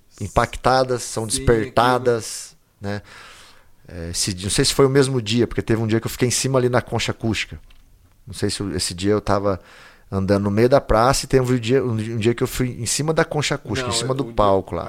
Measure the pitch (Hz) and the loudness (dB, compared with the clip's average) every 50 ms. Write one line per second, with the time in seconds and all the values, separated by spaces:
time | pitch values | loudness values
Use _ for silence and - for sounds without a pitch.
0 | _ _ - - 107 92 - 120 117 - - - - 123 127 131 131 127 127 117 | _ _ -14 -12 -12 -4 0 0 0 0 -4 -2 0 2 2 2 2 0 -2 -4
1 | - - - 113 113 107 - - 135 127 120 113 107 - - 113 117 123 127 123 | -4 -6 -6 -6 -4 -4 -4 -2 2 2 4 4 2 0 2 2 4 4 4 2
2 | 127 123 120 113 104 - - - - - - _ _ _ _ _ 104 101 101 104 | 2 2 0 0 -2 -8 -12 -12 -14 -16 -20 _ _ _ _ _ -8 -8 -8 -8
3 | - - - - - - - - - - - - - - - _ - - 85 87 | -10 -12 -20 -20 -20 -20 -20 -20 -20 -20 -20 -20 -20 -20 -20 _ -20 -18 -14 -12
4 | 82 85 85 - - - 95 90 92 104 - - 139 - - - 139 131 135 139 | -10 -8 -6 -4 -4 -4 -4 -6 -6 -4 0 2 2 2 4 4 4 6 6 4
5 | 135 131 135 127 110 104 113 120 113 - - - - - 117 110 113 110 107 113 | 4 4 0 -2 -2 0 2 2 2 2 0 -4 0 0 0 0 2 2 0 0
6 | - 110 - - 131 123 117 - - 131 135 131 123 123 123 120 - - 120 113 | 0 -2 -2 -2 -2 0 0 -2 -2 0 0 2 2 2 2 0 -2 -2 -4 -4
7 | - - 110 - - 113 104 - - - - 78 - - - - - _ - _ | -4 -4 -6 -4 -2 -2 -2 -2 -4 -8 -12 -16 -18 -20 -20 -20 -20 _ -20 _
8 | _ _ _ _ _ - 92 - - 101 - - 104 98 73 92 - - 95 85 | _ _ _ _ _ -16 -8 -4 -4 -4 -2 -4 -6 -4 -4 -4 -4 -6 -6 -2
9 | 92 101 107 104 - - 101 101 98 101 95 90 - - - - - - - - | 0 2 2 2 2 2 0 2 2 0 -2 -2 -6 -14 -20 -20 -20 -20 -20 -20
10 | _ - 98 98 95 92 101 101 101 104 101 107 120 123 139 135 - - 113 107 | _ -6 -4 -2 2 2 2 2 2 2 2 4 4 6 6 4 4 4 2 4
11 | 117 131 139 - - - - 131 127 123 127 127 113 107 131 135 98 123 113 110 | 4 4 2 0 -2 0 2 2 2 2 0 0 0 0 0 0 2 0 -2 -4
12 | 107 113 117 117 101 117 120 - 131 120 - - 127 123 113 - 117 - - - | -4 -4 -4 0 0 0 2 0 -2 -4 -2 -4 -4 -4 -4 -6 -6 -4 -4 -2
13 | 143 156 160 160 165 - - 151 135 - 151 139 - - - 135 127 120 117 117 | -2 0 0 0 0 0 -2 -4 -2 -2 -4 -4 -4 -6 -4 -4 -4 -4 -4 -4
14 | 117 127 131 135 139 117 117 113 104 101 98 98 92 - 87 85 - | -4 -4 -4 -4 -4 -4 0 2 2 4 4 2 0 -2 -6 -8 -8